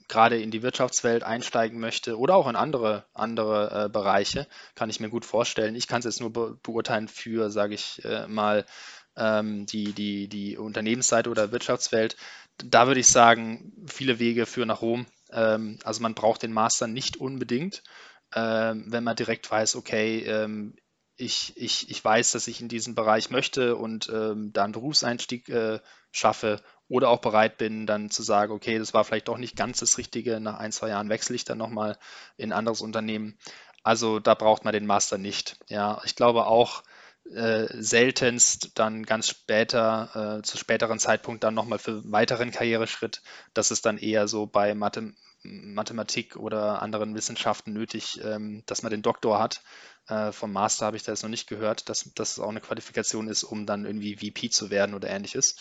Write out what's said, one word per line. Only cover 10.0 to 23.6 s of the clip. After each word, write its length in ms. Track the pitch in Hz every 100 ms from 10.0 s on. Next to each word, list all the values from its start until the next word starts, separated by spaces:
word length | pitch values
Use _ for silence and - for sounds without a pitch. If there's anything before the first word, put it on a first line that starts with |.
| 104 101 101
die 280 | 104 101 104
Unternehmensseite 760 | 110 110 110 120 - 117 117
oder 220 | 113 104
Wirtschaftswelt. 640 | 120 - 123 - 113 113 - - - - -
Da 300 | 127 117 123
würde 120 | 131
ich 80 | 120
sagen, 640 | 127 117 117 113 113 - - 160
viele 320 | - 135 117
Wege 280 | 117 117 113
führen 220 | 127 113
nach 140 | 104
Rom. 240 | 113 120 120 _ _
Ähm, 480 | 117 110 110 107 110
also 180 | - 110
man 120 | 113
braucht 280 | 110 110 110
den 100 | 113
Master 360 | 110 113 - 117
nicht 280 | 120 - -
unbedingt, 680 | 131 135 123 123 185 - - - - - _
ähm, 520 | 113 113 110 113 110 104
wenn 160 | 117
man 100 | 120
direkt 340 | 113 113 113 -
weiß, 280 | 107 110 127
okay, 480 | - 113 110 110
ähm, 520 | - 110 107 107 104 - _ _ _ -
ich, 360 | 123 - - -
ich, 340 | 120 - -
ich 140 | -
weiß, 280 | 110 110 120
dass 160 | 117 -
ich 120 | 113
in 80 | 120
diesem 280 | 117 113 113
Bereich 340 | 110 110 -
möchte 460 | 131 - 135